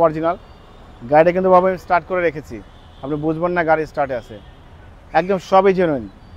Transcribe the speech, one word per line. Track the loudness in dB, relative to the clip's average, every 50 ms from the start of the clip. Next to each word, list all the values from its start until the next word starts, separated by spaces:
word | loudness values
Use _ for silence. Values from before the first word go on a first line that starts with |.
| 2
অরিজিনাল। | 2 2 0 -2 -2 -4 -4 -8 -18 -20 -20 -20 -20 -20 -20 -20 -20 -20 -18 -4 2
গাড়িটা | 4 6 6 6 4
কিন্তু | 2 4 4 4
বাবা | 4 4 2
আমি | 0 -4 -2
স্টার্ট | -2 -2 -2 0 -2
করে | -4 -2 -2 -2
রেখেছি, | -4 -6 -10 -14 -16 -16 -16 -18 -20 -20 -20 -20 -20 -14 -10
আপনি | -8 -6 -4 -4
বুঝবেন | -4 -2 -2 -2 -2 -2 -2
না | 0 2
গাড়ি | 0 0 0 -4
স্টার্টে | -6 -6 -4 -4 -4 -8
আছে, | -8 -12 -16 -20 -20 -20 -20 -20 -20 -20 -20 -20 -20 -20 -20 -20 -16 -8 -6 -6
একদম | -4 -4 -6 -6 -4 -2
সবই | 0 0 2 2 0 0
জেনুইন। | -2 -2 -2 -4 -8 -12 -16 -20 -20 -20 -20